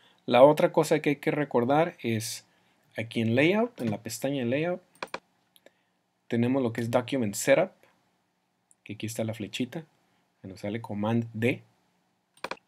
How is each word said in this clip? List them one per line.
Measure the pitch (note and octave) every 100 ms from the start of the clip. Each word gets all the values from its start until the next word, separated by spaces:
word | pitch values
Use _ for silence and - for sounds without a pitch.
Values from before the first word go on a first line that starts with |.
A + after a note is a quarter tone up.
| _ _
La | - B2
otra | C#3+ D3+ F3
cosa | F3 D3+ D3+
que | D3+
hay | C#3+
que | -
recordar | D3 D3 B2 A#2+ D3 E3+ -
es | A#2 A2 A2+ - _ _ _ _ _ -
aquí | A2+ A#2+
en | A2
layout, | A#2+ D#3+ G#3 A#3 -
en | A#2
la | G2+
pestaña | A2+ - C3+ C#3+
de | A#2
layout, | C3+ E3+ F3+ _ _ - - _ _ _ _ _ _ _ _ _ _ _
tenemos | A#2 A#2+ C3+
lo | A#2+
que | A#2
es | A#2
document | B2 A#2 C#3 G#2+
setup, | G2+ - C#3 G3 _ _ _ _ _ _ _ _ _ _ _
que | -
aquí | G#2+
está | A2 A2+
la | A2
flechita, | A2 G2 - A#2+ E3 D#3 _ _ _ _ _
que | F#2+
nos | F#2+
sale | G#2 A2+
command | A2+ G#2 G#2+ A#2 A#2
D. | A2+ A#2+ - _ _ _ _ _ _ _ _ - -